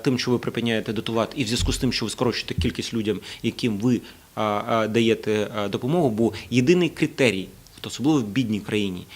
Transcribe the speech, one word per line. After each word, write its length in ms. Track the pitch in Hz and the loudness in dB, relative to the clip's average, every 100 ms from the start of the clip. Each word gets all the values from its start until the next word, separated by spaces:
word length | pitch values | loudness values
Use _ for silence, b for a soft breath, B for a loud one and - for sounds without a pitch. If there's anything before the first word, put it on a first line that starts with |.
тим, 160 | 143 127 | 0 0
що 120 | - | 2
ви 60 | 120 | 0
припиняєте 560 | 120 120 117 110 110 | 0 -2 0 0 -2
дотувати, 400 | 110 110 113 104 - | -4 -2 0 0 -2
і 60 | |
в 40 | 107 | -2
зв'язку 260 | 117 131 | 0 0
з 40 | 120 | 0
тим, 160 | 127 | 0
що 120 | - 107 | 0 -4
ви 60 | |
скорочуєте 500 | - 117 107 - - | 0 0 0 -4 -2
кількість 320 | 117 - - | -2 -2 -6
людям, 260 | 117 107 98 B B | -4 -2 -2 B B
яким 340 | 117 - 123 101 | -4 -2 -2 0
ви, 240 | 123 117 - B B - | 2 0 -2 B B -4
а, 80 | 107 104 117 | -2 0 0
а, 200 | 113 107 | 0 2
даєте, 600 | 117 110 107 107 107 101 107 | 2 4 2 0 0 -2 -2
а, 120 | 101 | -2
допомогу, 420 | 110 123 175 139 | -2 0 2 2
бо 240 | 107 113 - B | 2 0 0 B
єдиний 400 | 120 156 180 165 | 2 6 6 4
критерій, 580 | - 156 - 127 95 92 - - - | 0 -4 2 2 2 -6 -12 -20 -14
от 40 | 107 | -12
особливо 320 | - 135 151 | -2 2 2
в 40 | |
бідній 360 | 104 98 113 104 | 2 0 0 -2
країні, 460 | - 107 101 90 87 | -2 -2 -2 -4 -10